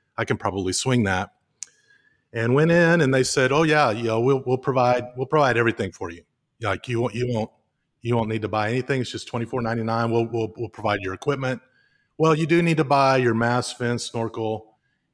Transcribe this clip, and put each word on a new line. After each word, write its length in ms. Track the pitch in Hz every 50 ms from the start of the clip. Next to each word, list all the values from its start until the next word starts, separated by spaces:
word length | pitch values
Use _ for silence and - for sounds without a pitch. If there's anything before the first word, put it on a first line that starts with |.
| _ _ _ -
I 80 | 113
can 100 | - 127
probably 380 | - - - 90 101 92 92 90
swing 300 | - - 131 127 120 107
that." 280 | 95 92 92 101 - _ _ _ _ _ - - _ _ _ _ _ _ _ _ _ _ _ _ _ -
And 200 | 117 113 120 127
went 180 | 143 156 165
in, 280 | 170 175 170 165 170 175
and 140 | 147 131 135
they 100 | 131 131
said, 300 | - - 143 131 127 135
"Oh 100 | 151 165
yeah, 260 | 156 151 151 147 120
you 120 | 107 117 117
know, 160 | 113 110 113
we'll, 240 | 120 135 139 131 131
we'll 120 | 123 127 127
provide, 480 | - 143 127 131 123 123 123 123 120 - -
we'll 120 | 127 127 -
provide 280 | 156 156 143 127 117
everything 380 | 113 117 117 110 - 104 95 -
for 180 | - 101 85
you. 120 | 85 85 - _ _ _ _ _ _ -
Like, 280 | 113 101 95 90 - -
you 100 | 120 113
won't, 160 | 120 120 104
you 180 | 117 123 123 120
won't, 160 | 110 110 - _ _ _ _ _ _ _ _ _ _
you 160 | - 117 120 117
won't 100 | 113 110
need 140 | 110 110
to 80 | 104 104
buy 200 | 101 107 104 107
anything. 300 | 120 127 123 - 139 131
It's 120 | 120 -
just 180 | - 110 - -
twenty-four 320 | - 117 117 - - 127
ninety-nine. 500 | 117 113 117 117 110 113 113 117 117 113
We'll, 160 | 113 117 117 113
we'll, 240 | 113 113 110 104 - 123
we'll 120 | 117 104
provide 300 | - - 107 107 104 104
your 120 | 98 92 95
equipment. 480 | - - 147 139 135 135 127 127 113 _ _ _ _ _ _ _ _ _ _ _ -
Well, 180 | 156 160 156
you 100 | 151 165
do 160 | 143 170 170
need 160 | 170 170 160 156
to 60 | 147
buy 320 | 131 143 139 135 135 131 131
your 160 | 127 120 110
mask, 440 | 113 117 120 120 123 - - - -
fin, 200 | 123 120 120 117
snorkel, 800 | - - - 117 113 107 - 120 110 110 110 107 - _ _ _ _ _ _ _ _ _